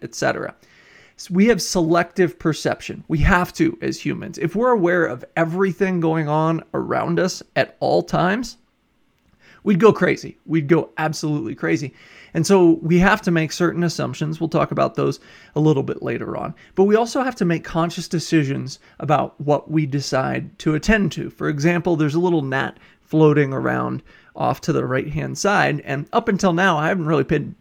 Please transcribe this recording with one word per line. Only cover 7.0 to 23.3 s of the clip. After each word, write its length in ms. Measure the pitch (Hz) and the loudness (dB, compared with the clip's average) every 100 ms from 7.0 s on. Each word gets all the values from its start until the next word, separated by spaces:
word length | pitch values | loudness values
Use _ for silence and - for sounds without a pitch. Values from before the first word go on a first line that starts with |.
| 131 170 | 0 0
us 220 | 180 - - 147 | 0 -4 -6 -2
at 220 | - - | -2 -2
all 240 | 131 170 | 0 0
times, 540 | 170 147 175 226 233 - _ _ _ _ _ _ _ _ _ - | 0 0 0 -2 -6 -14 _ _ _ _ _ _ _ _ _ -6
we'd 160 | 202 175 | 0 6
go 120 | 220 | 6
crazy. 460 | - 180 - - - - | 6 2 0 -6 -14 -2
We'd 220 | 160 139 | 0 2
go 240 | 165 - - | 2 2 -4
absolutely 560 | 156 147 156 147 107 - | -4 -4 -4 -2 -4 -6
crazy. 400 | 165 160 131 - - - - | -2 -2 -4 -14 -20 -20 -6
And 120 | 160 160 | -2 4
so 320 | 196 170 165 | 6 6 4
we 180 | 165 175 | 4 4
have 220 | 190 208 | 4 2
to 80 | 185 | 0
make 200 | 165 156 | 0 0
certain 320 | - 170 165 | -2 -2 0
assumptions. 560 | 170 156 127 127 151 160 | -2 -2 -6 -4 -6 -4
We'll 100 | 160 | -2
talk 220 | 151 143 | -2 0
about 240 | 139 135 - | 0 -2 0
those 240 | 139 139 - - - 151 | -2 -4 -10 -20 -8 0
a 40 | |
little 240 | 156 139 | 2 2
bit 180 | 127 - | 0 -6
later 360 | 127 117 - - | -6 -6 -6 -6
on. 160 | - - - - | -8 -10 -6 2
But 100 | 202 | 2
we 100 | 214 | 2
also 280 | 233 277 | -2 -2
have 120 | 254 247 | -4 -2
to 100 | 180 | -2
make 180 | 160 | -2
conscious 440 | - 165 165 180 - | -4 -4 -4 -4 -6
decisions 720 | 170 - 165 135 135 127 - _ - | -6 0 0 0 -4 -8 -12 _ -8
about 400 | 135 139 - - | -2 0 0 -4
what 280 | 147 143 - | -2 -2 0
we 160 | 156 147 | -2 0
decide 720 | 139 - 131 135 123 - - | -4 -2 -2 -2 -4 -8 -6
to 160 | 156 156 | -2 -2
attend 360 | - 220 185 | 2 2 0
to. 160 | 151 143 | -4 -10
For 200 | - 151 | -6 -4
example, 460 | 147 160 175 180 160 | 0 0 2 0 0
there's 200 | 151 160 | 0 0
a 40 | |
little 220 | 180 165 | 2 0
gnat 360 | 135 135 127 - - _ | 0 -4 -4 -8 -20 _
floating 500 | - 156 156 | -2 4 6